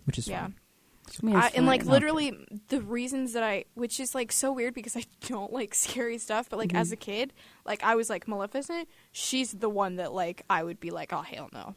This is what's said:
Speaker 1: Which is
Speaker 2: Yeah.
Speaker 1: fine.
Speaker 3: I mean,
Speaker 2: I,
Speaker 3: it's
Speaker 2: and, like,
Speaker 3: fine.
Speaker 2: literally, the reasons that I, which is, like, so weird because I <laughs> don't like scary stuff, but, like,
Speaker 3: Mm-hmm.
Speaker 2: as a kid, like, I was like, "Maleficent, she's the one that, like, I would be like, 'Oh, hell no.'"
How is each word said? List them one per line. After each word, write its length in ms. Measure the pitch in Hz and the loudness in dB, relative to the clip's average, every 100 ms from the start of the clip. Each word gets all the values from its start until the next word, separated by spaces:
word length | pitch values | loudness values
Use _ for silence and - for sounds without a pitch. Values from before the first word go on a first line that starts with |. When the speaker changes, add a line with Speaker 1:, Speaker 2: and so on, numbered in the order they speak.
| - | -4
Speaker 1:
Which 120 | - | -2
is 100 | 214 | -4
Speaker 2:
Yeah. 140 | 185 | -6
Speaker 1:
fine. 140 | 180 - _ _ _ _ - - | -6 -10 _ _ _ _ -18 -4
Speaker 3:
I 40 | 220 | 4
mean, 100 | 202 | 6
Speaker 2:
I, 100 | 233 | 6
Speaker 3:
it's 80 | 254 | 6
Speaker 2:
and, 100 | 262 | 6
like, 180 | 254 | 6
Speaker 3:
fine. 80 | - | 8
Speaker 2:
literally, 400 | 269 302 311 285 - - 208 - | 6 8 4 0 -2 -10 -14 -4
the 140 | 262 | -2
reasons 500 | 202 233 254 269 254 | 0 -2 -2 -2 -2
that 100 | 233 | 0
I, 200 | 220 196 - - | 0 0 -4 -6
which 260 | 233 - | -4 -4
is, 120 | 254 | -4
like, 200 | 262 233 | -2 0
so 180 | - 269 | 0 0
weird 220 | 262 240 | 0 -2
because 240 | 240 220 240 | -4 -8 -8
I 60 | - | -8
<laughs> 140 | _ - | _ -8
don't 260 | 226 202 | -6 -4
like 200 | 254 208 | -6 -2
scary 440 | - - 254 233 233 | 0 0 0 -2 -4
stuff, 320 | - 220 247 | -2 -2 -2
but, 80 | 214 | -2
like, 100 | 208 | 0
Speaker 3:
Mm-hmm. 80 | 175 | 2
Speaker 2:
as 140 | 170 | 0
a 60 | 175 | -2
kid, 340 | - 208 269 - - - - | -4 -4 -4 -6 -20 -12 -6
like, 180 | 208 214 | 0 4
I 100 | 226 | 4
was 140 | 226 | 2
like, 180 | 196 - | -2 -4
"Maleficent, 640 | 202 202 269 285 339 320 - _ | -4 -4 -4 -4 -6 -8 -14 _
she's 400 | - - 254 254 | -8 -2 0 -2
the 160 | 196 220 | -2 0
one 260 | 202 190 180 | 2 0 0
that, 160 | 165 | -4
like, 300 | 185 170 180 - | -2 -2 -4 0
I 120 | 180 | 0
would 200 | 165 170 | 0 -6
be 100 | 170 | -8
like, 220 | 170 151 | -8 -6
'Oh, 80 | 160 | -6
hell 260 | 156 - 139 | -6 -10 -12
no.'" 200 | 113 - | -12 -14